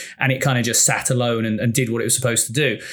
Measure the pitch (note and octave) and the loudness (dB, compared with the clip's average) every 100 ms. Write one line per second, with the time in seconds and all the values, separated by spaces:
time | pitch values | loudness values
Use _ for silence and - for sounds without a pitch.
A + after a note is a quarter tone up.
0 | - - C3+ C3 C#3+ B2 A#2 A2 - A2+ | -12 -4 -2 0 0 0 2 2 2 2
1 | - B2 A#2+ A#2 A2+ G#2+ A#2 A2+ A#2+ A#2 | 0 0 0 0 0 0 0 2 0 0
2 | G#2 - B2 A#2+ - A#2+ C#3 G#2 - | 0 0 0 0 -2 0 0 0 -6